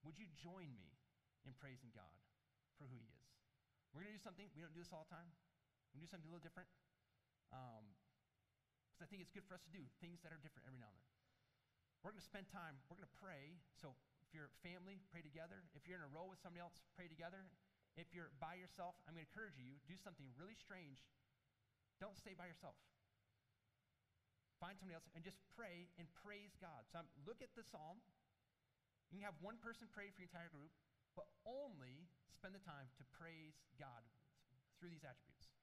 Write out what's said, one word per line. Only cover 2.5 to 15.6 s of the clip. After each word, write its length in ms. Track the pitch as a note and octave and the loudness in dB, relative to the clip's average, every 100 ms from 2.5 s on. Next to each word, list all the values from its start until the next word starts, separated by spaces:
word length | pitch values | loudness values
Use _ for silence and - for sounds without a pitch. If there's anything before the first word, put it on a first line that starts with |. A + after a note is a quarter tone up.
| - - - | -20 -20 -4
for 80 | C#3+ | 2
who 80 | B2+ | 2
he 160 | A2+ | 0
is? 160 | - - - - - - - - | -6 -12 -16 -20 -20 -20 -20 -4
We're 160 | D3 G3+ | 0 2
gonna 80 | G#3+ | 4
do 80 | |
something. 240 | G#3 F3 G3+ C#3+ | 0 0 -2 -2
We 80 | |
don't 80 | E3 | 0
do 80 | D#3+ | 0
this 160 | E3+ E3 | 2 0
all 80 | |
the 80 | D#3 | 2
time. 160 | E3 E3+ D3+ - - - - - | -2 -2 -6 -14 -20 -20 -20 -10
We're 80 | C3+ | -4
gonna 80 | E3 | -2
do 40 | F#3 | 0
something 140 | D#3 | 2
a 20 | |
little 100 | E3+ | 0
different. 300 | D#3+ F3 F3+ - - - - - - _ - | 0 -2 -4 -8 -20 -20 -20 -20 -20 _ -2
Um, 320 | B2+ B2+ A2+ G#2+ - - - - _ - - - - - - | 0 2 0 -4 -8 -16 -20 -20 _ -20 -20 -20 -20 -20 -6
'cause 80 | |
I 20 | F3 | -2
think 140 | G3+ | 0
it's 100 | E3 | 0
good 140 | G3+ | -2
for 100 | F#3 | 0
us 80 | F3+ | -2
to 80 | - | 0
do 140 | F#3 C3 - | 0 0 2
things 220 | E3+ F3 | 0 2
that 100 | E3 | 0
are 80 | D#3 | 0
different 260 | D3+ - - | -2 -2 -2
every 140 | C3 | 0
now 80 | A2 | 0
and 80 | F#2 | -4
then. 140 | - - - - - - - - - - | -14 -20 -20 -20 -20 -20 -20 -20 -20 -2
We're 120 | - G#3+ | 0 0
gonna 60 | |
spend 260 | - G3+ G3 | 0 0 2
time, 320 | F#3+ E3 C3+ C3 | 2 2 0 -4
we're 80 | F3 | -6
gonna 220 | F#3+ - | -6 -2
pray. 400 | G3 D#3 C#3 F3 - | 0 2 0 -4 -8
So 200 | - D3+ B2+ - - | -2 -2 -2 -8 -20
if 100 | - | -8
you're 160 | D#3+ C#3+ - | -2 -2 0
family, 360 | F3 F3+ F#3 G3 G3 | 0 2 2 -2 -2
pray 120 | E3 | -2
together. 460 | D#3 D3+ E3 F#3+ | 0 0 0 0